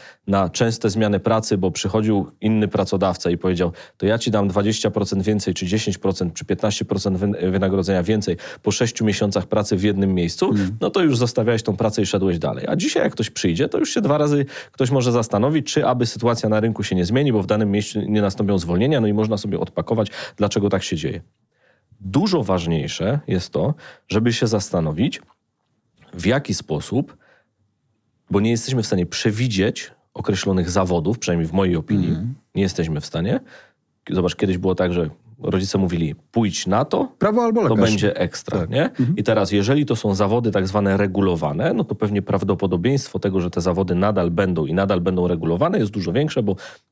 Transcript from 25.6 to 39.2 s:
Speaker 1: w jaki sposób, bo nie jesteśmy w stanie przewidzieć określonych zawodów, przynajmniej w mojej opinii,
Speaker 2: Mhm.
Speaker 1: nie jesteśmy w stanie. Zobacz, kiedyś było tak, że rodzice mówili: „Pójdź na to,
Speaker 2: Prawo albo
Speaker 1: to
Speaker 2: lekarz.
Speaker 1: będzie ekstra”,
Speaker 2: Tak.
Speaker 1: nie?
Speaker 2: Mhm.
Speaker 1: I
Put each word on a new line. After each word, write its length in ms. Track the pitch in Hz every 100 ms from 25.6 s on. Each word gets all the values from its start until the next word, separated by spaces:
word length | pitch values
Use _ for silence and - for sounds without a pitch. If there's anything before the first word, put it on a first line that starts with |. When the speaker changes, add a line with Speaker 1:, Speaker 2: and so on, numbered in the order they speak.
| _ _ _ _ _
Speaker 1:
w 120 | 90 87
jaki 280 | 139 -
sposób, 640 | - - 78 - 117 - - _ _ _ _ _ _ _ _ _ _ -
bo 100 | 101
nie 100 | 110
jesteśmy 320 | 113 - 131
w 40 | 104
stanie 200 | 95 85
przewidzieć 840 | - 113 104 127 98 107 - - - _
określonych 560 | - - 98 101 92 85
zawodów, 480 | 95 90 87 82 117
przynajmniej 300 | - 85 80
w 40 |
mojej 240 | 92 92 87
opinii, 320 | - 104 87
Speaker 2:
Mhm. 260 | 80 117 135 _
Speaker 1:
nie 80 | -
jesteśmy 380 | 95 - 80 107
w 60 | -
stanie. 340 | 80 95 262 - - - _ _ _ -
Zobacz, 260 | - 87 -
kiedyś 220 | 101 90
było 160 | 95
tak, 180 | 90 90
że 180 | 87 78 - - -
rodzice 360 | 95 95 95 98
mówili: 360 | 90 87 78 73 _
„Pójdź 340 | 117 107 - 92
na 180 | 104
to, 280 | 143 240 269 -
Speaker 2:
Prawo 260 | 202 220
albo 180 | 233 226
Speaker 1:
to 60 | 170
Speaker 2:
lekarz. 160 | 107 101
Speaker 1:
będzie 260 | 104 104 -
ekstra”, 420 | 90 - - 101
Speaker 2:
Tak. 120 | 85
Speaker 1:
nie? 140 | 120
Speaker 2:
Mhm. 320 | 175 - 127
Speaker 1:
I 60 | 180